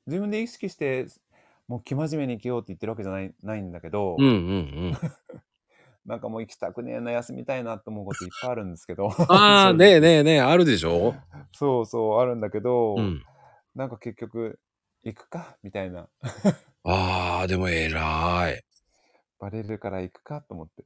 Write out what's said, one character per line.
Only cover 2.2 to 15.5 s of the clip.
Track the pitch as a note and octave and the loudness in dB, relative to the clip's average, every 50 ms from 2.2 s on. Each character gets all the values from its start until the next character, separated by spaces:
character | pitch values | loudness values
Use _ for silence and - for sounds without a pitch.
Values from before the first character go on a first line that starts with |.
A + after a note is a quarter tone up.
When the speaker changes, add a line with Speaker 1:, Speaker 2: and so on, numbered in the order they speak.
| C#3 | -4
Speaker 1:
目 | B2+ A#2+ | -6 -6
に | G#2 | -6
生 | |
き | - | -6
よ | B2 B2 | -6 -6
う | A#2 | -6
っ | G#2 | -6
て | |
言 | - F#2 | -10 -12
っ | - | -10
て | - | -8
る | G#2+ | -8
わ | A2+ | -8
け | G#2+ G2 | -8 -8
じ | F#2+ | -8
ゃ | |
な | F#2+ F#2+ | -8 -8
い、 | F#2+ F#2 - _ | -8 -10 -14 _
な | - G#2 A2 | -12 -10 -10
い | G#2+ | -10
ん | F#2+ F2+ E2+ | -10 -12 -12
だ | E2+ | -14
け | E2+ E2 | -10 -6
ど。 | F2 G#2 G2+ F#2+ E2+ | -4 -4 -2 -2 0
Speaker 2:
う | C3 | 2
ん | C#3 | 4
う | C3+ | 4
ん | |
う | A#2 G2 E2+ F2+ G2 F#2+ E2 C#2+ C#2 - - E3 | 4 2 0 -2 -4 -4 -4 -6 -6 -6 -6 -6
ん。 | D3+ | -4
Speaker 1:
<laughs> | - - - - _ _ - - - _ _ _ _ _ _ _ _ _ _ _ _ _ | -6 -6 -8 -10 _ _ -20 -20 -20 _ _ _ _ _ _ _ _ _ _ _ _ _
な | - A#2 | -12 -10
ん | A2+ | -10
か | A#2+ A2+ | -8 -8
も | A2 | -8
う | A2+ | -10
行 | A2+ - - | -10 -12 -12
き | |
た | - - F2 | -12 -12 -10
く | - A#2+ | -10 -10
ね | A#2+ B2 A#2 | -10 -10 -10
え | A#2 | -8
な、 | A#2+ A#2+ | -6 -6
休 | A#2+ A#2+ A#2+ - C3 | -6 -6 -6 -8 -12
み | B2+ B2 | -12 -8
た | - C3 | -8 -8
い | B2+ A#2+ | -6 -8
な | A2+ A2+ | -8 -10
と | G#2 - A2+ | -12 -12 -12
思 | A2 G#2 G2+ | -12 -10 -10
う | |
こ | G2 G2 | -10 -10
と | - F#2 | -10 -10
い | |
っ | F2+ - - | -12 -12 -8
ぱ | - | -6
い | B2+ | -6
あ | B2 | -6
る | A2+ G#2 | -6 -8
ん | F#2 | -8
で | E2+ | -10
す | D#2+ - | -12 -12
け | - F2 | -10 -6
ど。 | F2 G2+ G#2+ | -4 -4 -2
Speaker 2:
<laughs> | |
あ | |
ー、 | - | 0
Speaker 1:
<laughs> | - E3 | 2 4
正 | C#3 F3+ G3 G#3 G#3 G3+ G3+ G3 F#3+ | 6 8 8 8 8 8 8 8 6
直。 | E3+ | 8
Speaker 2:
ね | D#3+ F#3 G#3 F#3 | 8 10 10 10
え | D#3 | 10
ね | D3+ E3+ E3 D3+ | 10 8 8 8
え | D3 | 6
ね | D#3 D#3+ | 6 6
え、 | C#3+ | 6
あ | B2 C3+ E3 | 6 6 6
る | F3+ F3 | 6 6
で | D3+ A2+ | 4 2
し | F2+ E2 | 2 0
ょ？ | E2+ E2+ E2+ F#2+ A#2+ B2 - - _ - D3 D3 - | 0 0 2 2 0 -2 -4 -10 _ -20 -20 -20 -20
Speaker 1:
そ | - - D3 C#3 B2+ A#2+ | -8 -4 -2 0 0 0
う | A2+ | -2
そ | - - A#2 A2 G#2+ G#2+ | -2 -4 -2 0 2 2
う、 | A2+ | 2
あ | B2+ | 2
る | B2+ A#2+ | 0 -2
ん | A#2 | -4
だ | G#2+ G2+ | -6 -6
け | - G#2+ | -6 -4
ど、 | G#2 B2 B2 A#2+ A#2 A2 G2+ | -2 0 0 2 2 0 0
Speaker 2:
う | A2 | 0
ん。 | G#2+ G2 E2 C2+ - _ _ _ _ _ _ _ _ _ - | -2 -2 -4 -8 -10 _ _ _ _ _ _ _ _ _ -12
Speaker 1:
な | - C3+ | -12 -12
ん | B2+ | -12
か | A#2+ | -12
結 | G2+ - A#2+ G#2+ | -14 -14 -14 -12
局、 | - A#2 G#2 - A#2 A2+ A2 - - _ _ _ _ _ _ _ _ - | -12 -14 -10 -8 -8 -8 -8 -10 -14 _ _ _ _ _ _ _ _ -14
行 | A2+ G#2 | -14 -14
く | - - _ | -14 -16 _
か、 | - E3+ E3 - | -16 -16 -16 -18